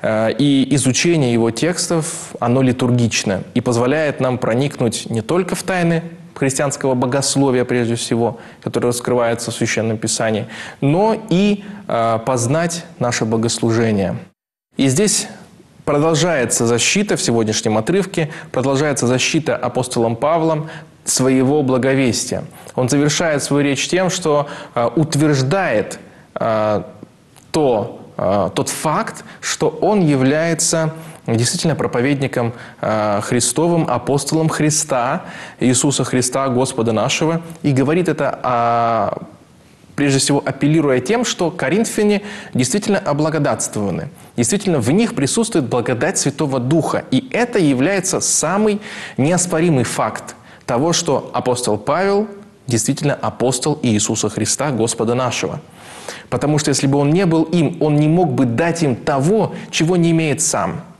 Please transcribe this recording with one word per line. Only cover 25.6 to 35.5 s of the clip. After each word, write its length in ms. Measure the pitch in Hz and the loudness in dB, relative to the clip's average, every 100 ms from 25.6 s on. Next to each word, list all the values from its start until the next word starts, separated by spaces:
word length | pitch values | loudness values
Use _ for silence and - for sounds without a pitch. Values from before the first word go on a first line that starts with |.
| 175 110 - - - - - - | 0 0 -2 -8 -16 -20 -14 -4
а, 460 | 113 110 107 104 - - - _ _ - - | -2 0 2 0 -4 -16 -20 _ _ -20 -6
то, 500 | 165 147 113 101 - - - | 0 2 2 0 -10 -18 -4
а, 320 | 92 101 92 | 0 2 0
тот 180 | - 131 | -2 -4
факт, 560 | - 160 156 220 - - - | -4 -2 -2 -4 -10 -18 -12
что 280 | - - 151 | -8 -2 -2
он 320 | - - 214 165 | 0 0 2 4
является 880 | 143 131 151 170 160 - 165 156 151 - - - | 4 4 2 0 0 0 0 0 -4 -16 -14 -4
действительно 480 | 113 120 - 170 | 0 0 0 -2
проповедником, 800 | 143 120 127 127 139 135 127 117 - - - | 0 -2 0 0 0 0 -2 -4 -4 -16 -8
а, 400 | - 107 107 101 | -2 0 0 0
Христовым, 640 | 110 123 - - 170 170 156 | 0 0 0 0 2 2 2
апостолом 600 | 120 - 139 143 160 160 | -2 0 -2 0 0 0
Христа, 760 | - 151 147 - 131 120 165 - - - | 2 0 0 -2 0 0 -2 -6 -16 -16